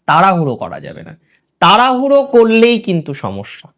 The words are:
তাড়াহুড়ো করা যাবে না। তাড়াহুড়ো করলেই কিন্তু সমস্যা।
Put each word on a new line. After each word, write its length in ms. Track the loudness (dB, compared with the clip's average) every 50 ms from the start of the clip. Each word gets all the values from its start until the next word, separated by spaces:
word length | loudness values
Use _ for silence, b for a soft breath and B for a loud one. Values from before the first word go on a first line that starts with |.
| _
তাড়াহুড়ো 500 | -2 0 2 2 2 0 0 -2 -4 -6
করা 240 | -8 -10 -12 -14 -14
যাবে 220 | -16 -18 -18 -18 -20
না। 140 | -20 -20 -20 _ _ _ _ _ _ _ _
তাড়াহুড়ো 640 | 2 2 4 4 2 2 0 -2 0 0 0 0 0
করলেই 540 | 2 2 4 4 4 4 2 2 2 0 0
কিন্তু 340 | -2 -4 -4 -4 -4 -8 -10
সমস্যা। 540 | -10 -10 -10 -10 -12 -14 -16 -20 -20 -20 _ _